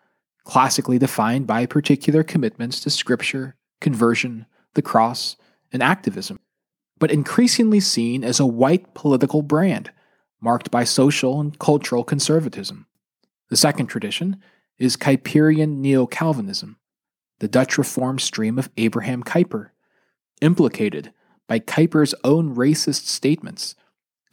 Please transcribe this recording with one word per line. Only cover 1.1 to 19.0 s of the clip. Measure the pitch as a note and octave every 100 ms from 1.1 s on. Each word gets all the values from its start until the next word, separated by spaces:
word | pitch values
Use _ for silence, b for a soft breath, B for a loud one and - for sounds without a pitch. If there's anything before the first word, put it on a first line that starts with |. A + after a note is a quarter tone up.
| - A2 B2+ A2+
by | A2 B2
particular | D3+ - C#3 - D#3
commitments | D#3 E3 A#2 - A#2+ -
to | D3
scripture, | - - B2 - C3+ C3 - _ -
conversion, | D#3 A#2 A#2 A#2 B2 A2+ A#2 _ _
the | -
cross, | C#3 A#2 A2+ B2 - - _ _ _
and | B2+
activism, | C3 - - G2+ - G2 _ _ _ _ _ -
but | D#3
increasingly | D3 C#3 - A#3+ - A3 G#3
seen | F#3 - A#2 C3
as | A#2+ B2
a | C3+
white | A#2 C3 F3+ -
political | - D3+ C3 C3+ D3+
brand, | D3 D3+ F#3 D3 - - _ _ _ _
marked | A2+ A#2+ -
by | A#2 A#2+
social | - C3+ C#3+ B2+ C#3+
and | D3 D3
cultural | - D3 - - -
conservatism. | C#3+ - D#3+ C#3 - G2 - - _ _ _ _ _ -
The | -
second | D3 C#3+ B2
tradition | A#2+ G#2 - F3+ G3 b b b -
is | B2+ -
Kuyperian | - C3+ - D3+ D#3 D#3 D#3 C#3+
neo-Calvinism, | C#3 C3+ B2 - D#3+ C3+ G2 F#2+ - - _ _ _ _ _ -
the | G#2+
Dutch | B2+ C3 -
Reformed | C3 - B2+ C3+
stream | - - A2 B2
of | C3 -
Abraham | A2+ A#2